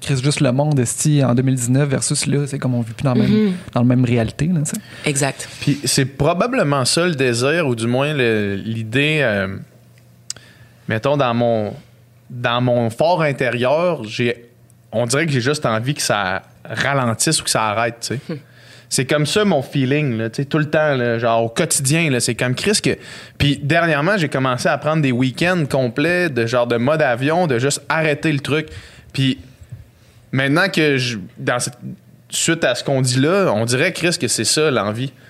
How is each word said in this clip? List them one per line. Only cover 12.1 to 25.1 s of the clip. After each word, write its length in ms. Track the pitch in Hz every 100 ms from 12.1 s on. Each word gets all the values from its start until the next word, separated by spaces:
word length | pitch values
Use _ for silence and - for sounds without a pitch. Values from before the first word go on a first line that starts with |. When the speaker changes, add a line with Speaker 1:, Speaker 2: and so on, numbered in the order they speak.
| _ _
Speaker 3:
dans 300 | 123 123 120
mon 300 | 127 120 117
fort 320 | - 156 175
intérieur, 800 | 156 135 127 120 123 151 180 151
j'ai, 460 | 107 - 120 117 - _ - - _
on 140 | 110 120
dirait 200 | 135 165
que 60 |
j'ai 80 | 135
juste 240 | 120 147 131
envie 280 | 110 123
que 80 | 147
ça 400 | - 107 95 95 - - -
ralentisse 720 | 110 131 139 123 110 - 151
ou 60 | -
que 40 |
ça 140 | 127 110
arrête, 280 | 104 117 117
tu 60 | - 117
sais. 40 | -
Speaker 2:
Hmm. 40 | 151 - - - - -
Speaker 3:
C'est 120 | - 131
comme 200 | 151 147
ça 200 | 208 208
mon 160 | 151
feeling, 560 | 131 143 127 147 147 110
là, 120 | 113
tu 120 | 110
sais, 40 | 139
tout 120 | 160
le 120 | 151
temps, 260 | 156 151 131
là, 220 | 120 113
genre 280 | 117 117 117
au 20 |
quotidien, 600 | - 165 - 131 160 165
là, 100 | 123
c'est 160 | 120 113
comme 200 | 127 127
Chris 220 | 202 208
que. 140 | 139 101 - - - -
Puis 200 | 139 143
dernièrement, 540 | 143 170 170 147 160 208
j'ai 100 | 147
commencé 400 | 139 131 123 175
à 100 | 147
prendre 240 | 151 160
des 120 | 139